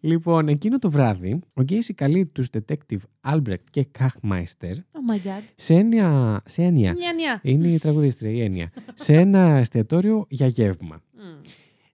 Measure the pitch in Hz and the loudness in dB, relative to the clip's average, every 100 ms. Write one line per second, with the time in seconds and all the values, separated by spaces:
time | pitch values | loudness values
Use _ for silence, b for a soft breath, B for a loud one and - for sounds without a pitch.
0 | 160 165 165 165 156 147 208 262 208 147 | 0 -2 2 0 2 0 0 0 0 2
1 | 123 98 90 135 - - 131 202 233 196 | 2 0 -4 -6 -6 -4 -2 -2 -4 -2
2 | 139 170 175 - 127 113 107 151 _ 104 | 0 0 -2 -4 -6 -6 -6 -10 _ -10
3 | - _ 127 156 127 92 _ - 135 - | -10 _ -2 -2 -2 -6 _ -4 -4 -2
4 | 131 - 104 95 87 - 90 107 - 320 | -2 -2 -4 -4 -4 -10 -10 -10 -12 -8
5 | 247 208 185 196 214 _ - 165 220 226 | -4 -4 -6 -12 -14 _ 2 4 4 2
6 | 190 139 120 104 - - 175 165 98 175 | 2 2 0 -2 -6 -2 2 2 2 0
7 | 349 330 320 220 139 139 170 165 156 151 | -4 -4 -4 -4 0 0 2 0 0 0
8 | 147 120 110 117 110 92 82 - - - | 0 -2 -6 -4 -2 -4 -8 -12 -20 -14
9 | - 151 185 196 180 143 120 117 104 165 | 4 6 6 6 6 4 2 0 0 0
10 | 196 220 - 135 135 117 107 90 85 80 | 0 0 -4 -2 -2 2 0 -2 -10 -18
11 | _ _ 196 156 - b b b b | _ _ -20 -20 -20 b b b b